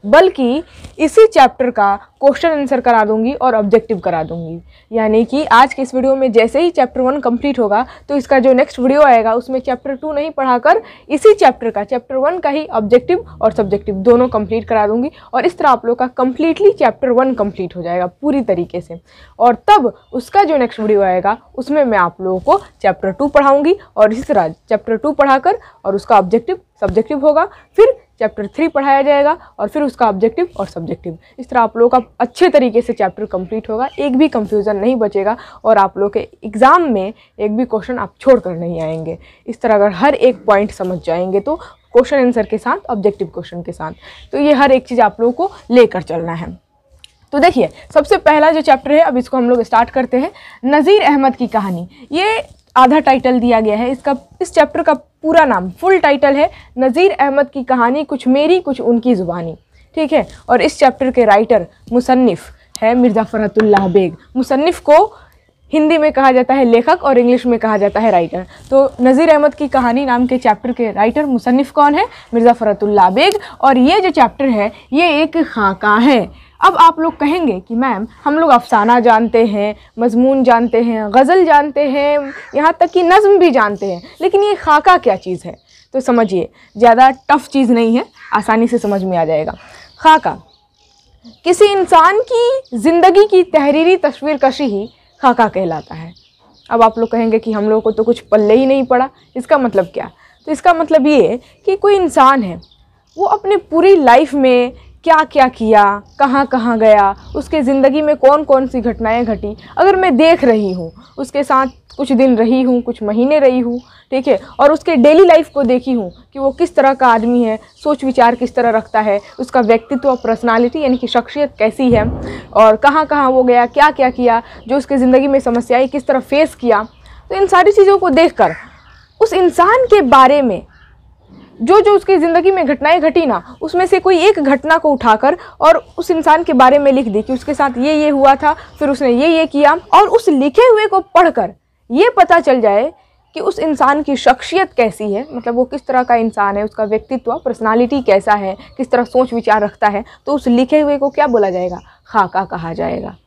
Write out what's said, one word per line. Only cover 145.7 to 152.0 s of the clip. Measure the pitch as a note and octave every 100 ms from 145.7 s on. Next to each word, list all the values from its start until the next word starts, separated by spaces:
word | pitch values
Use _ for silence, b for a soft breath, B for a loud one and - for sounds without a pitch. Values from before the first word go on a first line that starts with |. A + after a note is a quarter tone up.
| C#4+ -
तरह | B3+
का | B3 A#3+
इंसान | A3+ A3 G3+ G3+
है, |
उसका | G#3+ -
व्यक्तित्व, | G#3+ G#3+ A3 B3+ A#3+ C#4+
पर्सनालिटी | C4 A3+ A3 A3+ B3 C#4
कैसा | B3+ G3 G#3
है, | G#3 G3 F#3+ B -
किस | C4
तरह | B3
सोच | A#3+ B3+ B3+
विचार | A#3 A3 G#3+
रखता | G#3 _ G#3+
है, | G3+ A#3 b -
तो |
उस | C#4+ C4
लिखे | A#3+ B3+ D4+
हुए | D4 C#4+
को | C#4
क्या | C#4+ D4
बोला | A#3 G3
जाएगा? | F3+ F3+ F3 b b